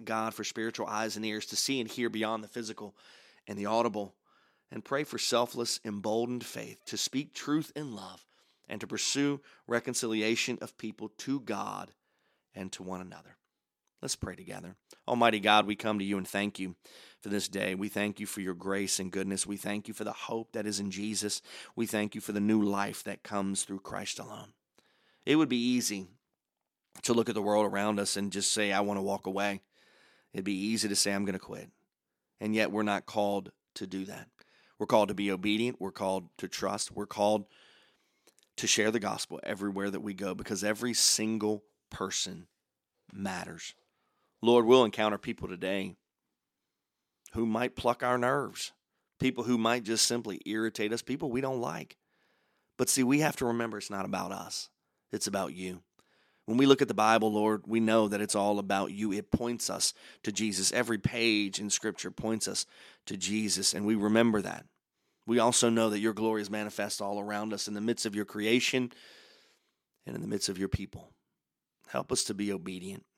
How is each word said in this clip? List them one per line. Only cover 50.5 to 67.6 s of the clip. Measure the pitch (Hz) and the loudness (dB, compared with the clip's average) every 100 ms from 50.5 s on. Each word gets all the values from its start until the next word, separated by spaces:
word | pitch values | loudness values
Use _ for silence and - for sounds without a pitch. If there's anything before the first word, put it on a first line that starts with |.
| 110 113 - 107 | -2 -2 0 -2
us, | 117 | -2
people | - 135 156 | -4 -4 -2
we | 120 | -2
don't | 135 131 | -2 -2
like. | 123 85 73 - _ _ _ _ _ _ _ - | -4 -6 -10 -18 _ _ _ _ _ _ _ -2
But | 127 | 2
see, | - | 4
we | 127 143 | 4 6
have | 151 - | 4 2
to | 123 | 0
remember | 117 117 104 | 0 -2 -4
it's | - | -6
not | 98 98 | -6 -2
about | 95 95 | -4 -4
us. | 98 87 - - _ _ _ _ | -6 -8 -10 -12 _ _ _ _
It's | 107 - | -6 -2
about | 98 87 | -2 -2
you. | 85 92 90 _ _ _ _ _ _ - | -4 -8 -10 _ _ _ _ _ _ -2
When | 117 | 6
we | 135 | 8
look | 135 | 8
at | 127 | 6
the | |
Bible, | 104 110 113 107 | 4 6 6 6
Lord, | 107 107 107 - | 4 2 2 0
we | 113 | 2
know | 110 113 107 | 6 6 4
that | 101 | 2
it's | 104 104 | 0 2
all | 101 101 | 2 2
about | 98 98 95 | 0 0 -2
you. | 101 107 | -2 -2
It | 98 101 | -2 0
points | - 120 120 - | 0 0 -4 -4
us | 95 - - - - | 0 -2 -2 -20 -8
to | - | -6
Jesus. | 101 110 95 95 | -2 -2 0 2
Every | 120 117 110 | 2 0 0
page | - 123 117 107 101 95 | 0 2 2 4 2 -2
in | 104 | -2
Scripture | - 110 95 92 | -2 -2 -4 -8
points | - 110 113 95 | -4 -2 0 -2
us | 101 - - - - - | -4 -6 -12 -20 -20 -12
to | 98 | -6
Jesus, | 90 107 107 92 95 | -2 0 0 2 0
and | 78 104 | 2 2
we | 110 | 2
remember | 104 110 117 107 | 4 6 6 4
that. | 95 - - _ _ _ _ _ - | 0 -8 -14 _ _ _ _ _ 2
We | 117 | 4
also | 117 120 117 | 6 6 4
know | 113 110 | 6 4
that | 104 | 4
your | 110 | 0
glory | 107 110 110 | 2 0 0
is | 104 | -2
manifest | 107 104 104 101 - | -4 -6 -4 -4 -4
all | 101 104 | -4 -4
around | 101 104 110 | -4 -4 -4
us | 104 | -4